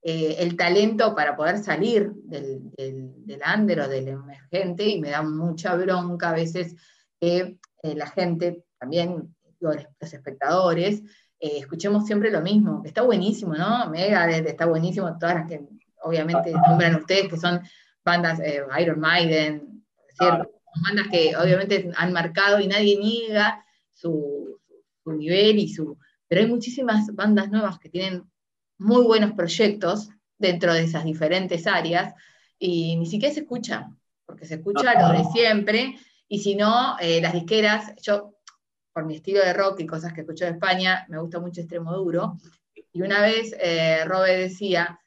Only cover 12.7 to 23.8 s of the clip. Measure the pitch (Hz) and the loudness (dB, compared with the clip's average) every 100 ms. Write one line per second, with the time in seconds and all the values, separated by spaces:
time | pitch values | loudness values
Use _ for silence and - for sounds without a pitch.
12.7 | 156 147 - 247 202 190 214 190 156 185 | 0 -6 0 2 4 0 -2 -4 -2 0
13.7 | 240 208 160 190 202 170 165 156 - 165 | 0 -2 -2 2 2 2 2 -2 0 0
14.7 | 160 170 190 180 160 170 175 165 156 143 | 2 0 -2 -4 -4 -2 -2 -4 -12 -14
15.7 | - _ _ 165 165 160 165 170 165 - | -20 _ _ -4 -2 0 -2 0 4 6
16.7 | - 170 160 - 190 196 165 175 175 175 | 6 4 2 2 0 0 -2 -2 -2 -6
17.7 | _ _ _ - 175 170 165 151 143 139 | _ _ _ 0 2 0 -2 -4 -4 -4
18.7 | 139 170 151 160 175 170 160 151 151 147 | 0 0 0 2 2 4 2 0 -4 -10
19.7 | - _ _ _ - 180 170 - _ _ | -20 _ _ _ 2 2 4 -2 _ _
20.7 | 160 175 208 190 175 160 160 180 185 196 | -4 -2 -2 0 2 2 4 4 4 2
21.7 | 196 175 170 170 180 165 165 196 208 196 | -2 -2 -2 -2 0 -2 2 4 4 2
22.7 | 202 208 202 208 233 226 214 214 - _ | 2 4 4 2 -2 -2 0 0 -2 _
23.7 | _ | _